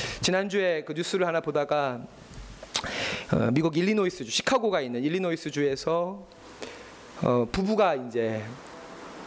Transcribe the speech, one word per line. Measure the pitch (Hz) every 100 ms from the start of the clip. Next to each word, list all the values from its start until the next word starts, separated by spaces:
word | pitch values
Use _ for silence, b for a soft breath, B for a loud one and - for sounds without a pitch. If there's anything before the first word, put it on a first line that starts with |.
| B B
지난주에 | - 185 196 196 185 160
그 | 151
뉴스를 | 151 170 196 175
하나 | 165
보다가, | 160 147 143 147 139 123 - - - - - - - - B B B B B
어, | - 113
미국 | 131 160 156
일리노이스주, | 185 214 185 - 117
시카고가 | - - 262 220 185
있는 | 127 120
일리노이스주에서, | 143 185 180 165 151 139 143 135 - 165 175 202 196 - B B B B B B - -
어, | - 123 117
부부가 | - 190 214 190
이제, | 143 123 117 113 110 107 127 - - - - - -